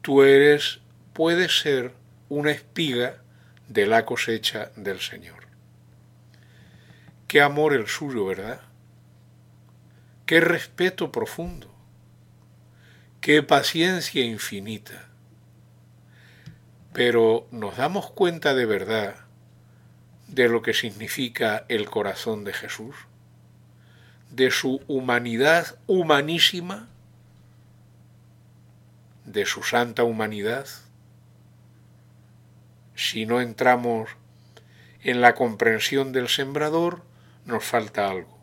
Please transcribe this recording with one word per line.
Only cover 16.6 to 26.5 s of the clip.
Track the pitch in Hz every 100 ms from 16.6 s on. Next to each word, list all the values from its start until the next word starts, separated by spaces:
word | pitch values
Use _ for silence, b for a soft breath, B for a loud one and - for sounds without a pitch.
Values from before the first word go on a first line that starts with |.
| b _ -
Pero | - 120 117 113 113 -
¿nos | 120 104 98
damos | 143 190 -
cuenta | - 180 165 151
de | 131 117
verdad | 101 92 110 101 - - - - _ b b b b - - -
de | 127 120
lo | 117
que | 117
significa | 110 117 98 110 - 127 - 113 107 -
el | 117 104
corazón | 110 101 95 117 107
de | 101
Jesús? | - - - 110 - - _ - - - - - b b b b b -
De | 117 131
su | - 135 135 -
humanidad | 135 127 120 120 117 143 170 165 - -
humanísima, | 190 165 147 147 165 -